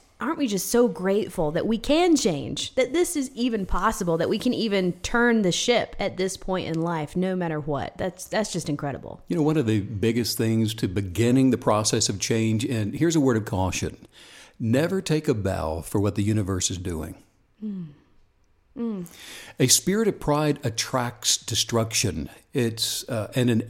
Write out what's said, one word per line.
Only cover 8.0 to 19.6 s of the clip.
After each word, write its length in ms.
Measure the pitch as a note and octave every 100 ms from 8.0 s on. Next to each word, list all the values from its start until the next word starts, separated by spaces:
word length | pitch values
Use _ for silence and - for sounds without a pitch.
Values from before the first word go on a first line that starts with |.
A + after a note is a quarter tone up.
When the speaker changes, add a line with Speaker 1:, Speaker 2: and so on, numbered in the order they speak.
| F#3+ - -
Speaker 1:
that's 260 | G3 G#3
just 160 | F3 D#3+
incredible. 540 | C#3+ C#3+ B2+ - - -
Speaker 2:
You 80 | F3
know, 60 |
one 120 | D3+ D#3
of 100 | A2
the 140 | G#2+
biggest 580 | F#2+ G#2 A2 A#2 A2 -
things 360 | A2+ A2+ A2 A2
to 140 | G#2
beginning 600 | F#2 G2 F#2 A#2 C3 C3
the 60 | A2+
process 520 | - G#2+ G#2+ A#2 -
of 100 | G2
change, 460 | - A2+ A2 A2 C#3
and 280 | A#2 G#2
here's 220 | C3 E3 D#3+
a 60 |
word 160 | C3 A2+
of 80 | G#2+
caution, 520 | F#2 F#2 - D#2+ - - - - - - -
never 440 | A2+ B2+ E3+ F#3+
take 260 | - D#3 D3+
a 60 |
bow 480 | A2+ F#2+ F#2 D#2+ D#2+
for 180 | - G#2
what 160 | G2+ G2+
the 80 |
universe 480 | G2+ G#2+ F#2 F#2 -
is 60 | F#2
doing. 360 | F2+ D#2+ D#2 - - _ _ -
Speaker 1:
Mm. 260 | G#3+ F#3+ D#3+ C#3+ _ _ _ _ _ _ _ -
Mm. 280 | A#3 F#3+ F3 - - - -
Speaker 2:
A 80 | -